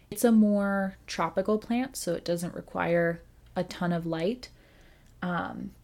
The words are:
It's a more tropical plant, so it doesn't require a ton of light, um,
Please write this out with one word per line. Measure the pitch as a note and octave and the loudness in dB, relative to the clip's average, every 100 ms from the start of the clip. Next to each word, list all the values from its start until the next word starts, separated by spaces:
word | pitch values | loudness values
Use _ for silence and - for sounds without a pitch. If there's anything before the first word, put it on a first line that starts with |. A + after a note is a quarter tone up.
| - | -14
It's | - | 0
a | A#3+ | 4
more | A3 G#3 G3+ G3+ G3 G3 - - | 6 6 4 2 0 -2 -6 -12
tropical | - E3 F#3+ F#3+ G#3+ | -4 -2 0 0 0
plant, | - A#3 C4 - | 0 -2 -2 -6
so | - | -4
it | E3 - | -4 -2
doesn't | F3 E3+ - | -2 -2 -8
require | - - E3+ E3+ E3+ E3+ - - - - | -8 -2 2 2 2 -2 -10 -20 -8 -6
a | |
ton | F3+ - F3+ | -4 -2 0
of | E3+ E3 | 0 -2
light, | D#3+ F3 B3 - - - - - - - - | -2 -2 -2 -8 -20 -20 -20 -20 -20 -20 -8
um, | F3+ E3+ - - G3+ - | -4 -2 -4 -8 -12 -10